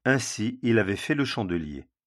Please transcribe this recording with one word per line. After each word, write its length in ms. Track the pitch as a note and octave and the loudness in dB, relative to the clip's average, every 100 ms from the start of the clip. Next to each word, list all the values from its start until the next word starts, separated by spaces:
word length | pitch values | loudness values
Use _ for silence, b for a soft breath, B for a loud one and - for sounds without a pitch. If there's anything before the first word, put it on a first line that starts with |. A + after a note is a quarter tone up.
| B2+ | 0
ainsi 540 | C3+ - - A2 B2+ | 2 0 -4 -4 -2
il 180 | A#2+ A2+ | 4 4
avait 160 | F#2+ G2+ | 4 0
fait 180 | - | -2
le 120 | D3 C3 | -2 0
chandelier. 640 | - F#2+ F2 D2+ C#2 - _ | -2 -2 -2 -4 -10 -14 _